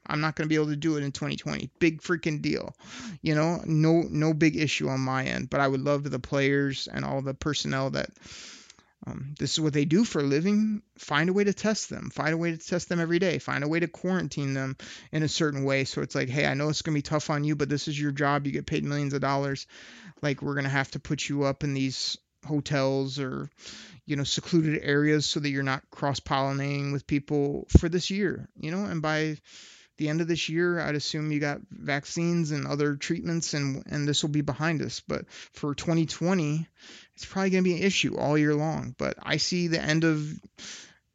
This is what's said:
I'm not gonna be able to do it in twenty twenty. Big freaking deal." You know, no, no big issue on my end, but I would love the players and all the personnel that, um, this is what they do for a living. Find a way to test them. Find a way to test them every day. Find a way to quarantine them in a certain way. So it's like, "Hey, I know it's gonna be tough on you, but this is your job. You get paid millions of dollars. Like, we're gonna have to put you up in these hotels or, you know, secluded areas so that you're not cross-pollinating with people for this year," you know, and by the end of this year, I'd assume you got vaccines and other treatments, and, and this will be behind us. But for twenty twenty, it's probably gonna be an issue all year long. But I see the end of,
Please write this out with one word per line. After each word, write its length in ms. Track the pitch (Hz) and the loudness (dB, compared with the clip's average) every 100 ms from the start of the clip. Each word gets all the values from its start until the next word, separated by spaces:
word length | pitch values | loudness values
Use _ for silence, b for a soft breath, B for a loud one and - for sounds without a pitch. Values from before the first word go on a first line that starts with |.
| - | -4
I'm 140 | 151 | -2
not 160 | 156 151 | -2 -2
gonna 120 | 156 | 2
be 80 | 156 | 2
able 100 | 151 | 2
to 100 | 147 | 0
do 220 | 160 147 | 0 0
it 60 | |
in 80 | 139 | -2
twenty 240 | - 143 143 | -4 -4 -4
twenty. 340 | 147 143 135 - | -4 -6 -8 2
Big 240 | 170 160 | 2 2
freaking 400 | - 175 170 147 | -2 -2 0 0
deal." 340 | 147 143 - - B B 240 160 | 0 -2 -4 -12 B B -12 -4
You 120 | 160 | 2
know, 280 | 151 160 175 | 4 4 0
no, 400 | - 156 160 170 - | 2 4 6 6 4
no 240 | 151 156 | 2 2
big 220 | 156 160 165 | 6 4 4
issue 320 | 151 - 147 | 0 0 0
on 120 | 131 | 0
my 240 | 131 131 | 0 0
end, 240 | 131 123 131 | 0 -2 -2
but 120 | 143 | 2
I 80 | 139 | 2
would 120 | 135 | 2
love 240 | 139 143 | 2 0
the 140 | 143 131 | 0 -6
players 680 | - 139 139 143 139 131 - | -2 2 4 4 0 -2 -6
and 160 | 139 | -4
all 200 | 139 139 | -2 -2
the 100 | 135 | -4
personnel 580 | 131 156 143 143 135 135 | -4 -2 -2 -2 -2 -2
that, 200 | 139 - - B B B B B B B B - | -2 -6 -8 B B B B B B B B -12
um, 280 | 123 139 147 | -10 -10 -6
this 140 | 143 | -2
is 80 | - | 0
what 140 | 156 | 2
they 100 | 143 | 2
do 180 | 143 175 | 4 4
for 180 | 240 170 | 4 2
a 40 | |
living. 560 | 139 143 185 208 214 214 _ _ | 2 2 4 4 2 0 _ _
Find 320 | - 147 170 | 0 2 4
a 40 | |
way 100 | 196 | 4
to 80 | 202 | 2
test 380 | 190 214 214 - | 2 0 0 -4
them. 180 | - 120 | -8 -8
Find 240 | - 147 | -4 -2
a 60 | 165 | 0
way 140 | 170 | 0
to 40 | 165 | -4
test 320 | - 175 - | -2 -4 0
them 120 | 175 | -2
every 180 | 165 170 | 2 2
day. 200 | 190 139 | 2 0
Find 240 | - 135 | -2 -2
a 60 | 147 | 0
way 100 | 165 | 0
to 80 | 170 | 0
quarantine 680 | - 180 185 156 - 139 | -2 -2 0 0 -2 -2
them 240 | 135 135 139 B B B | -2 -4 -6 B B B
in 100 | 156 | 0
a 60 | 156 | 0
certain 360 | - 156 139 | 2 0 2
way. 200 | 135 135 | 2 2
So 160 | 131 147 | 0 -2
it's 140 | 139 | -2
like, 160 | 143 131 | -2 0
"Hey, 160 | 139 147 | 2 2
I 80 | |
know 160 | 135 151 | 2 0
it's 120 | 151 | -2
gonna 120 | 165 | 0
be 80 | 147 | -2
tough 280 | - 151 - | 0 -2 0
on 140 | 147 | 0
you, 100 | 151 | 0
but 140 | 147 143 | 0 0
this 180 | 147 - | 0 -2
is 140 | 143 | -2
your 120 | 147 | -2
job. 340 | 139 143 143 139 | 0 2 2 0
You 60 | |
get 140 | 147 143 | -4 -2
paid 180 | 156 | -2
millions 280 | 143 143 139 | -2 -2 0
of 80 | 139 | 0
dollars. 460 | 135 139 139 135 - B B B 208 - | 0 0 0 -4 -8 B B B -20 -4
Like, 200 | 147 135 | -2 -2
we're 120 | 143 | -2
gonna 160 | 143 139 | -2 0
have 200 | 139 135 | 0 -2
to 60 | 139 | -6
put 300 | - 147 - | -4 -4 -2
you 160 | 143 | 0
up 200 | 139 131 | 0 0
in 100 | 147 | -2
these 420 | 139 135 - - - _ _ - | 0 -2 -2 -6 -6 _ _ -4
hotels 720 | 151 - 143 135 135 135 135 | -2 0 0 2 0 -2 -4
or, 320 | 131 135 143 _ B B B B | -4 -6 -8 _ B B B B
you 120 | - 143 | -6 -2
know, 80 | |
secluded 560 | 131 - - 170 156 151 | 0 -2 2 2 4 0
areas 420 | 147 143 151 151 | 2 4 4 4
so 160 | 143 160 | 2 0
that 80 | 143 | 0
you're 140 | 139 | 0
not 280 | 135 135 _ | -2 -4 _
cross-pollinating 1000 | - 143 131 - 139 139 139 139 143 139 | -4 -2 -2 -2 0 0 0 -2 -2 -2
with 140 | 143 - | -4 0
people 600 | 143 143 147 143 143 - - | -2 0 0 0 -2 4 4
for 120 | 170 | 4
this 200 | 175 - | -2 -2
year," 380 | 196 190 - - - | -2 -2 -4 -10 -10
you 120 | 156 | -6
know, 160 | 185 202 | -4 -4
and 160 | 170 | -2
by 340 | 156 156 156 151 B B B B B - | -2 0 0 -4 B B B B B -4
the 120 | 151 | 0
end 120 | 160 | 0
of 80 | 165 | 0
this 200 | 160 - | 0 0
year, 320 | 160 175 170 | 0 2 0
I'd 160 | 147 147 | 0 -2
assume 340 | - 156 151 | -2 -4 -2
you 100 | 147 | 0
got 200 | 147 143 - | 0 -4 -10
vaccines 800 | - 147 143 - 170 170 170 151 | -12 -4 -4 -2 0 2 2 2
and 160 | 147 139 | -2 -2
other 300 | 143 147 143 | 0 0 0
treatments, 580 | - 165 175 165 - | -2 -2 -2 -2 -2
and, 300 | 147 139 135 - | -2 -2 -4 -4
and 220 | 147 147 | -2 0
this 140 | 143 | 0
will 80 | 160 | 0
be 100 | 151 | 0
behind 420 | 147 131 160 151 | 0 -2 0 0
us. 180 | 127 - | -2 -6
But 260 | - 147 - B B | -6 -6 -6 B B
for 220 | - 147 | -6 -4
twenty 300 | 143 170 165 | -4 2 2
twenty, 640 | 151 - 170 190 147 156 165 _ B B B - | 2 0 2 2 2 0 -4 _ B B B -18
it's 80 | |
probably 260 | - 190 190 | -8 0 2
gonna 120 | 185 | 4
be 140 | 185 170 | 4 4
an 60 | |
issue 340 | 196 185 - - | 2 2 0 0
all 200 | 131 151 | 2 4
year 180 | 147 | 4
long. 400 | 147 156 151 123 - | 4 0 -2 -6 -4
But 180 | 67 - | -4 -4
I 140 | - 151 | -2 -2
see 320 | - 180 170 | 0 0 2
the 140 | 160 | 0
end 220 | 143 160 | 2 4
of, 220 | 165 156 151 - - - B B B B _ | 4 2 -2 -10 -16 -18 B B B B _